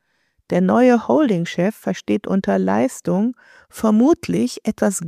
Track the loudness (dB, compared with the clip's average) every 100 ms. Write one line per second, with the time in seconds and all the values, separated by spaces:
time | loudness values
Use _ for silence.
0 | _ _ _ _ -4 -2 2 4 4 4
1 | 2 2 2 0 -4 -4 -4 -4 -8 -6
2 | -4 -4 -2 -4 0 -2 0 0 -2 -4
3 | -4 -2 -2 -4 _ -20 _ -4 0 4
4 | 4 2 0 -2 -2 -4 -6 -2 -2 -2